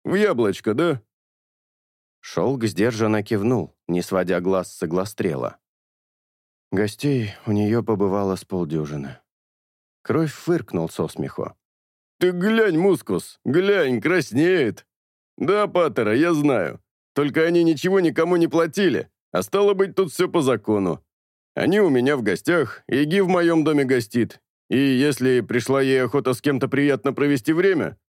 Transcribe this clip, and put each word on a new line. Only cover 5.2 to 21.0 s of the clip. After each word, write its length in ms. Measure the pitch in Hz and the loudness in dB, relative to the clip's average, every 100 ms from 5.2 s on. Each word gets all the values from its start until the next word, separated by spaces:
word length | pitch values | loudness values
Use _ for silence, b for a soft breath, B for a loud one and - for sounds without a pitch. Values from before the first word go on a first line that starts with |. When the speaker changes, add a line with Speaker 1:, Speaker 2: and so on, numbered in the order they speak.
| 92 69 57 - _ _ _ _ _ _ _ _ _ _ _ | -4 -4 -6 -10 _ _ _ _ _ _ _ _ _ _ _
Speaker 2:
Гостей 600 | 95 107 - 147 135 101 - - | -2 -2 -2 -2 -2 -4 -8 -4
у 60 | |
неё 320 | 104 104 117 | 0 0 0
побывало 500 | 107 104 101 101 98 | 0 0 0 0 -2
с 100 | 92 | -4
полдюжины. 760 | - 95 82 78 76 73 69 64 _ _ _ _ _ _ _ _ | -6 -6 -4 -4 -4 -8 -10 -14 _ _ _ _ _ _ _ _
Кровь 300 | - 139 160 | -4 -2 -2
фыркнул 560 | - - 170 - 90 82 | -4 -2 -2 -2 -4 -4
со 180 | - 80 | -4 -6
смеху. 480 | - 69 - - - _ _ _ _ _ _ | -6 -8 -8 -10 -12 _ _ _ _ _ _
Speaker 1:
"Ты 140 | 180 | -2
глянь, 460 | 180 196 226 214 160 | 0 0 2 2 2
Мускус, 600 | 196 170 - 90 - - | 2 0 -2 -6 -6 -10
глянь, 560 | - 147 196 202 143 120 | -2 0 2 2 0 0
краснеет. 880 | 147 180 147 120 170 185 120 98 - _ _ _ _ - | 0 -2 0 0 2 2 0 -4 -14 _ _ _ _ -6
Да, 300 | 135 208 202 | -2 0 0
Паттера, 480 | 180 160 131 107 117 | 2 0 0 0 2
я 180 | 170 | 2
знаю. 460 | 160 147 123 78 55 _ _ _ | 2 2 2 0 -6 _ _ _
Только 300 | - 143 160 | -2 -2 0
они 180 | 160 175 | 2 4
ничего 380 | 165 151 180 196 | 2 2 0 2
никому 360 | 170 135 165 180 | 2 0 0 2
не 120 | 165 | 2
платили, 600 | 165 165 165 190 104 - _ _ | 0 0 0 0 0 -4 _ _
а 120 | - | -6
стало 320 | - 196 202 | -2 0 2
быть, 200 | 196 196 | 2 0
тут 180 | - 190 | 0 -2
всё 160 | - 180 | -2 -2
по 140 | 175 | 0
закону. 640 | 135 117 - 107 92 73 | 0 0 0 0 0 -4